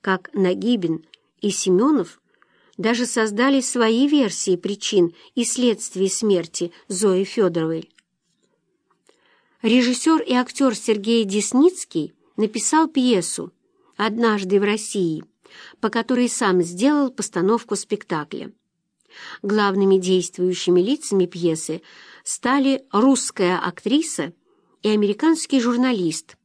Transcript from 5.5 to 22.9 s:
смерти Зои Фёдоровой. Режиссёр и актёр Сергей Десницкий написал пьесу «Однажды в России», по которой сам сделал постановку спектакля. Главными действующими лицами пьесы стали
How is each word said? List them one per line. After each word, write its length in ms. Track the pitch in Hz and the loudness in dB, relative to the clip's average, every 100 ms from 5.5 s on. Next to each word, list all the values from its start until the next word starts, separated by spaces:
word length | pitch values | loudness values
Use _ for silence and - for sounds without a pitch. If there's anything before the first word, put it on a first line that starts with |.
| - 247 214 - 185 190 | 0 0 0 -6 -4 -2
смерти 600 | - 220 190 165 - 175 - _ | -2 0 0 0 -6 -8 -10 _
Зои 360 | 185 202 185 | -2 2 2
Фёдоровой. 680 | 196 - 190 170 160 160 165 _ _ _ _ _ _ _ _ _ _ _ _ _ _ _ _ _ | 0 0 0 2 -2 -4 -10 _ _ _ _ _ _ _ _ _ _ _ _ _ _ _ _ _
Режиссёр 580 | 226 247 247 247 - 320 | 2 4 4 0 2 2
и 140 | - | 2
актёр 400 | 247 247 - 269 | -2 -2 0 0
Сергей 500 | 214 - 220 202 233 | 0 -2 -2 0 0
Десницкий 880 | 208 202 202 247 330 370 - 165 147 _ _ - | 0 -2 0 4 4 2 -8 -6 -6 _ _ -4
написал 500 | 214 220 - 311 320 | -2 -2 0 2 2
пьесу 680 | 302 247 214 165 - 175 _ _ _ _ _ | 2 2 2 0 -8 -10 _ _ _ _ _
«Однажды 640 | 214 220 233 208 190 196 | -4 0 0 0 0 0
в 20 | |
России», 640 | 202 214 - 214 175 156 - _ _ - - _ | 2 -2 -4 -4 -2 -4 -10 _ _ -20 -20 _
по 80 | 220 | -4
которой 400 | 233 226 254 247 | -4 -2 0 0
сам 340 | - 214 185 | 0 2 2
сделал 480 | 170 175 254 294 269 | 0 0 2 2 0
постановку 640 | 254 208 185 165 226 - | -4 -8 -2 0 0 -2
спектакля. 800 | 202 - 202 - 165 147 - - - _ _ _ _ _ - - - | -8 -6 -8 -6 -8 -6 -12 -14 -18 _ _ _ _ _ -20 -20 -12
Главными 560 | 202 214 202 196 196 190 | -2 0 2 2 4 4
действующими 840 | 185 185 175 - 180 180 - 175 | 4 0 0 -2 -2 -2 2 2
лицами 460 | 185 285 - 196 180 | 2 -2 -2 0 0
пьесы 560 | 180 170 160 - 160 - - - - | 0 -2 -2 -6 -10 -12 -20 -20 -18
стали 600 | - - 240 269 269 269 - | -12 -6 0 2 2 0 -2